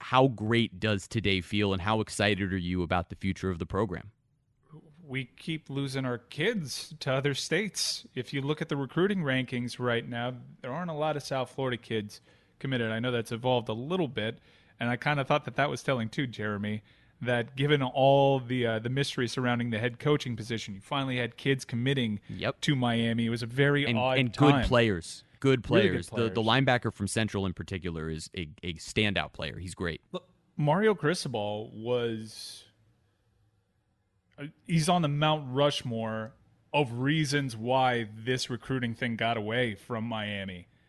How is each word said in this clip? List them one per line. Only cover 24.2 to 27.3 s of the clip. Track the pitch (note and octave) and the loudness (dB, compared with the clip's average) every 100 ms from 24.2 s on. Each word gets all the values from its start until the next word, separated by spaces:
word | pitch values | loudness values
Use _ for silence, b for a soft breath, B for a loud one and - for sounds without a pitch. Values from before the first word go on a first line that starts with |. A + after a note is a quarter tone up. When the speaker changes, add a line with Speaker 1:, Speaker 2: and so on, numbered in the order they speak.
| B2+ - | 2 6
Speaker 1:
good | D3 | 6
Speaker 2:
time. | C#3 A2+ | 8 6
Speaker 1:
players. | B2 A#2 F2+ - - - - | 6 6 2 -4 -12 -18 0
Good | C3+ C3 - | 2 2 4
Speaker 2:
Really | A#2 G#2 | 4 6
good | |
Speaker 1:
players. | F2 F2 | 2 -2
The, | - A2+ | -2 0
the | F#2+ | 2
Speaker 2:
players. | A2 B2 | 4 4
Speaker 1:
linebacker | C3+ B2 A2+ | 6 4 0
from | - G2+ | -2 -2
Central | A2+ G#2+ | 0 0